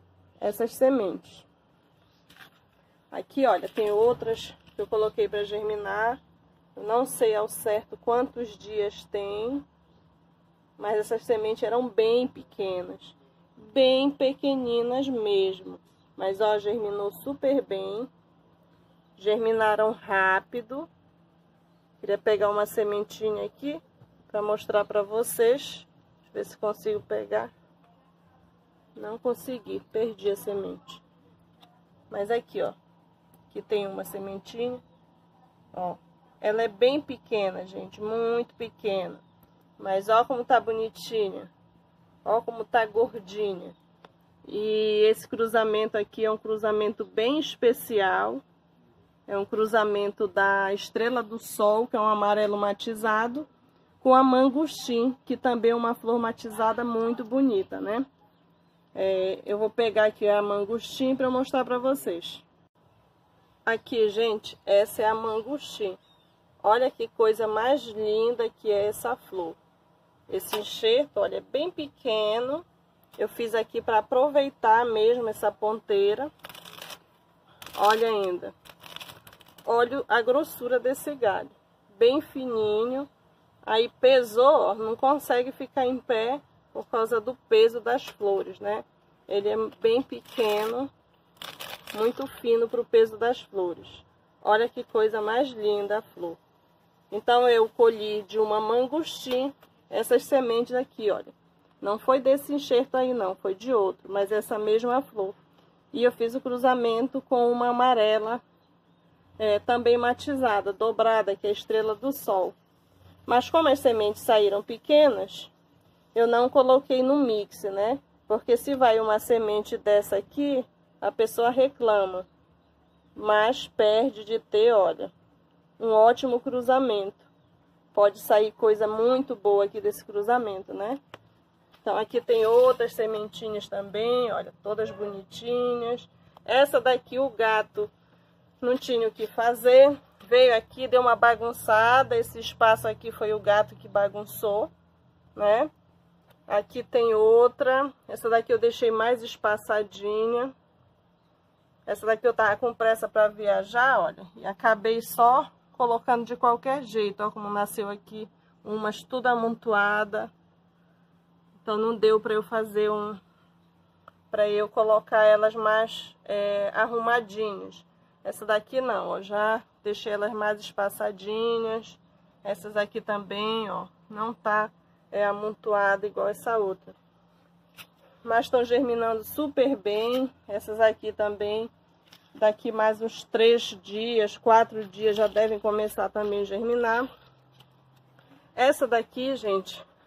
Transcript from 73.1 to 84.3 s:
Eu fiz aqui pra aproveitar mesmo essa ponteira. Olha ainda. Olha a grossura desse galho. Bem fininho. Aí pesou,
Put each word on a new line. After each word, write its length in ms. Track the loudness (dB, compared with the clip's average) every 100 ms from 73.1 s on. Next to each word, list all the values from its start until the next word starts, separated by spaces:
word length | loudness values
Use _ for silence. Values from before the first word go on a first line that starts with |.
| -8
Eu 100 | -6
fiz 280 | -6 -4 -4
aqui 260 | -4 -6
pra 160 | 0 0
aproveitar 840 | 2 2 2 2 0 0 4 4
mesmo 440 | 2 2 2 2 -2
essa 220 | -2 -4
ponteira. 800 | -2 -4 -4 -2 0 2 0 -6 -12 -20 -20 -20 -20 -18 -20 _ _ _ _ _ _ -14 0
Olha 300 | 2 4 0
ainda. 480 | 0 -2 -6 -10 -16 -20 -20 -20 -20 -20 -20 -20 -20 _ -10
Olha 400 | 0 2 2 -2 0
a 160 | 2
grossura 560 | 2 0 -2 -8 -2 0
desse 340 | 0 -4 -6 -2
galho. 340 | -2 -2 -6 _ _ _ _ 2
Bem 220 | 4 4
fininho. 880 | -2 -8 -4 -2 0 0 -2 -4 -8 _ _ _ _ _ -2
Aí 200 | 0 0 2
pesou, 600 | 4 4 4